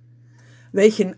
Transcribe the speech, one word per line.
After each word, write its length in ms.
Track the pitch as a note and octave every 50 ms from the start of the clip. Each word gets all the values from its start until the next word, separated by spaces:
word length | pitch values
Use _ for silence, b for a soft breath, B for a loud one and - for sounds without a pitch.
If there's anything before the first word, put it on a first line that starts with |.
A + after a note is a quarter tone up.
| _ _ _ b b b b b b b b b b b
Welchen 440 | b G3 G3+ A3 A3 - G3 F#3 -